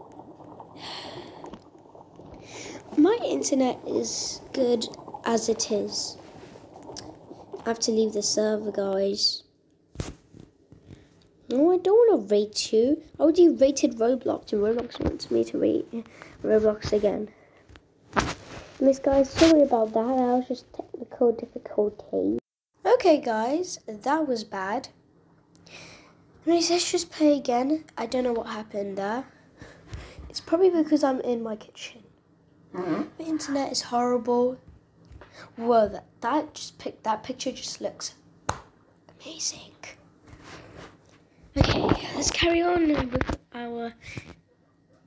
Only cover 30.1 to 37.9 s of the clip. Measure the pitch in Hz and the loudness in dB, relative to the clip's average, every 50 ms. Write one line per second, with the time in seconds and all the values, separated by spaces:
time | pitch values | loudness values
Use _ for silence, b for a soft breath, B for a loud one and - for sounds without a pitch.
30.1 | B B B B - - - - 320 339 381 370 349 330 311 311 311 294 294 269 | B B B B -14 -14 -4 -2 0 2 4 4 4 2 2 2 2 2 2 2
31.1 | 262 254 - 247 240 233 226 226 214 214 - - - - - - - 226 196 - | 0 -2 -2 -4 -4 -4 -4 -6 -8 -10 -12 -16 -18 -18 -18 -18 -18 -20 -20 -20
32.1 | _ _ _ _ _ _ _ _ _ _ _ _ - 359 359 349 311 202 311 - | _ _ _ _ _ _ _ _ _ _ _ _ -10 -6 -4 -2 -2 -4 -4 -6
33.1 | - - 330 330 320 302 - 285 277 277 269 - 262 - - - 247 240 247 247 | -10 -10 -6 -4 -4 -4 -4 -4 -2 -2 -2 -2 -4 -6 -4 -2 -2 0 0 2
34.1 | 247 247 233 240 240 240 247 254 254 - - - - - _ _ _ _ - - | 0 0 0 0 2 2 2 0 -2 -4 -12 -20 -20 -20 _ _ _ _ -20 -20
35.1 | - - B B B B B B - - 226 233 240 226 214 196 202 - - - | -20 -20 B B B B B B -14 -4 0 2 4 4 4 4 0 -6 -14 -18
36.1 | _ _ - 233 269 302 302 302 - - - - - - - - - - - 220 | _ _ -4 -2 -2 -2 -2 -4 -10 -14 -14 -14 -14 -12 -12 -12 -12 -6 -4 -4
37.1 | 214 214 - - 262 - - 262 240 - - - - - 208 - | -4 -4 -4 -8 -10 -8 -8 -8 -8 -8 -10 -12 -10 -8 -8 -8